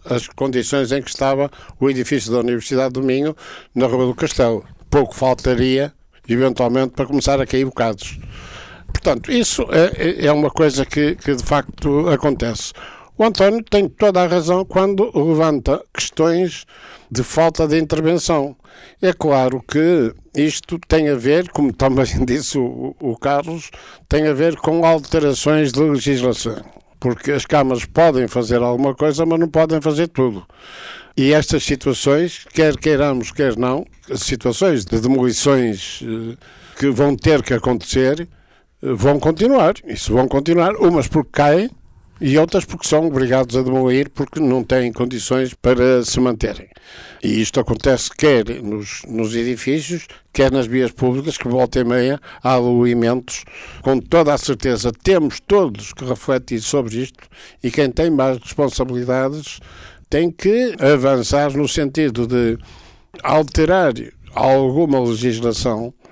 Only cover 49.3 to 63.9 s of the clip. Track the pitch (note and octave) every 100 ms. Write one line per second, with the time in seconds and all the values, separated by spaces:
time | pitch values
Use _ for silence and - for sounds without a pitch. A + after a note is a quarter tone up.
49.3 | A#2 A#2+ A#2 C3 D#3 C#3+ F3 - - _
50.3 | - C3+ C3+ A2+ B2+ A#2+ - B2+ C3 D#3
51.3 | - B2 B2+ B2 C3 A#2+ B2 C3 C#3+ -
52.3 | - B2+ B2+ B2 A#2+ A#2+ A#2+ A#2 B2+ B2
53.3 | - - - - - C3 C3+ - E3+ D3
54.3 | C#3 - A#2+ C3+ A2+ B2 A2+ F#3 F#3 C#3+
55.3 | - - G3+ D#3 G2+ - - B2+ A#2 -
56.3 | B2+ - A#2 - C#3+ A#2 A2+ C3 - -
57.3 | - - _ B2 D3+ C3+ C#3 E3+ C#3+ C3
58.3 | B2 - - C#3 - B2+ B2 B2 B2+ C3+
59.3 | D3+ C#3+ - - - - - - D3 E3+
60.3 | - F#3+ A#3 B3+ E3+ C#3 C#3+ C3+ C3 A2
61.3 | C#3+ D3 C#3 C#3 D#3+ C#3 D#3+ D3 A#2 A#2
62.3 | B2 A2+ A#2 - - - - _ - C#3
63.3 | D#3 D3 - D#3 F#3 D#3+